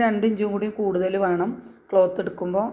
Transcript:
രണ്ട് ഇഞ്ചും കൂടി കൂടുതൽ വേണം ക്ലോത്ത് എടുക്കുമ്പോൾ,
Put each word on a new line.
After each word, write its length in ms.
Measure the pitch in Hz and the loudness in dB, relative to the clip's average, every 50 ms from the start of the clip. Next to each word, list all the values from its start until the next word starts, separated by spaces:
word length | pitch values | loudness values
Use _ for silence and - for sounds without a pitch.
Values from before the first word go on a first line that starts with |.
രണ്ട് 240 | 233 226 214 208 208 226 | 2 2 2 2 2 0
ഇഞ്ചും 200 | 214 190 208 208 202 | 0 0 -2 -2 -2
കൂടി 140 | 196 208 214 208 - | -2 -4 -4 -4 -2
കൂടുതൽ 340 | 208 196 180 180 185 185 190 196 196 | -2 0 0 0 0 0 0 0 2
വേണം 240 | 180 175 175 180 226 - - - - - - _ - | 2 2 0 0 -2 -4 -8 -14 -18 -20 -20 _ 0
ക്ലോത്ത് 300 | 196 190 185 180 180 - 180 | 4 4 4 4 2 -2 -4
എടുക്കുമ്പോൾ, 420 | 180 - - 180 180 180 196 214 233 | -6 -6 -6 -6 -2 -2 -2 -2 -2